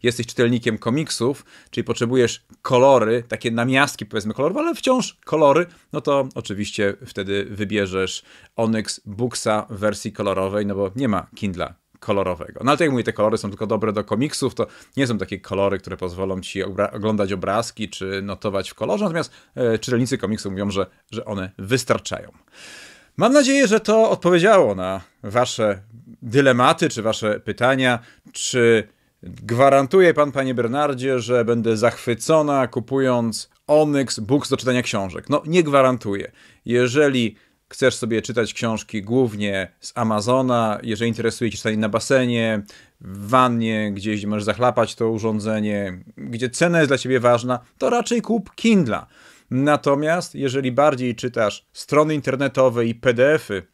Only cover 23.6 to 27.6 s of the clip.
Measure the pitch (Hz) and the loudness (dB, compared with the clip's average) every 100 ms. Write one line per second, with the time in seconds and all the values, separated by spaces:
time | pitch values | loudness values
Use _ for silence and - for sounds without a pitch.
23.6 | 247 214 214 220 220 190 175 180 185 202 | 4 2 4 4 4 4 4 4 6 6
24.6 | 131 95 92 95 - _ 107 110 123 - | 4 2 -4 -6 -8 _ -4 0 0 0
25.6 | 110 95 101 113 - - 123 117 135 123 | -2 -2 -8 -20 -20 -16 -2 4 4 6
26.6 | 127 165 156 - 107 107 107 104 - 101 | 4 4 0 0 -4 -2 -2 -2 -4 -2